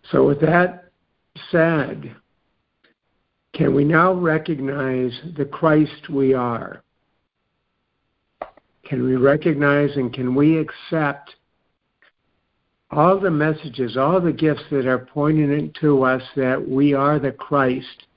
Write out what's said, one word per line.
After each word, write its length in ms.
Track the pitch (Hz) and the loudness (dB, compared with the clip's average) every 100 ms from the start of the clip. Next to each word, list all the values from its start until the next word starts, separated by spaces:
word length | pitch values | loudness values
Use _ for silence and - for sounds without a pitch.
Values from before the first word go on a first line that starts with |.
| - | 0
So 160 | 139 135 | 2 2
with 140 | 143 | 2
that 500 | 156 175 180 - _ _ _ _ _ - - | 2 2 0 -4 _ _ _ _ _ -20 -4
said, 640 | 175 165 156 127 - 139 - _ _ _ _ _ _ _ _ _ _ _ _ _ | 0 2 0 -4 -8 -14 -18 _ _ _ _ _ _ _ _ _ _ _ _ _
can 220 | - 156 | -2 0
we 80 | 139 | 2
now 300 | 147 160 180 | 2 4 2
recognize 1040 | 180 170 156 160 147 135 143 131 127 127 120 170 151 | 2 0 -2 -4 -6 -6 -4 -4 -2 -4 -6 -14 -8
the 80 | |
Christ 640 | 143 - 165 151 151 - - | -8 -2 2 2 2 -4 -8
we 240 | 139 135 | -2 0
are? 500 | 131 120 117 - - _ _ _ _ _ _ _ _ _ _ _ _ _ _ _ _ - _ _ _ | 0 -2 -6 -10 -16 _ _ _ _ _ _ _ _ _ _ _ _ _ _ _ _ -16 _ _ _
Can 200 | - 127 | -8 -4
we 120 | 127 | 0
recognize 800 | 131 135 147 180 143 143 143 143 | 2 4 4 0 2 2 2 2
and 160 | 143 123 | -2 -4
can 220 | 127 127 | -4 -2
we 240 | 131 151 160 | 2 2 2
accept 760 | 156 - - 165 147 139 - - _ _ _ _ _ _ _ _ _ _ _ _ _ _ _ | -2 -10 -6 -2 -2 -6 -16 -20 _ _ _ _ _ _ _ _ _ _ _ _ _ _ _
all 300 | 147 165 196 | 2 2 4
the 100 | 190 | 0
messages, 680 | 151 156 156 156 120 120 123 | 0 0 -2 -8 -6 -4 0
all 220 | 139 185 | 0 2
the 120 | 170 | 0
gifts 320 | 120 156 143 - | 0 -2 -2 -4
that 160 | 143 127 | -2 0
are 100 | 127 | -2
pointing 760 | 127 147 143 156 143 147 156 - | -4 -2 0 2 2 0 -4 -2
to 240 | 156 139 | 2 4
us 200 | 131 127 - | 2 0 -4
that 320 | 143 127 131 - | -4 -2 -2 -2
we 260 | 131 143 | 2 2
are 260 | 139 143 151 | 2 2 0
the 120 | 131 | -2
Christ? 760 | - - 143 131 131 - - _ | -8 -4 0 0 -2 -8 -20 _